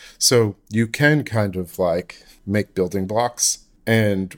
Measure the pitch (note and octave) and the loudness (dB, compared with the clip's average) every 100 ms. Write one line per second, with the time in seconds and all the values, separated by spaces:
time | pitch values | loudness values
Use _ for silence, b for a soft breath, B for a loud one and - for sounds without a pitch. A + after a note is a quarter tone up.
0 | B B C#3 B2+ A2 G2 - A2 A2+ A2+ | B B 2 4 2 -2 -6 -2 -2 2
1 | D3 D3+ C3 A2+ G#2 F#2 F2 - F#2 E2+ | 2 2 0 -2 -2 -4 -8 -2 0 0
2 | F2+ - B B - G#2 G2 - F2+ G2 | -4 -14 B B -4 -2 -2 -2 -2 -2
3 | F#2+ G#2+ A#2+ - - - _ _ - A2+ | -2 -2 -2 -2 -4 -4 _ _ 0 2
4 | G#2+ G2 F#2+ | 2 0 -4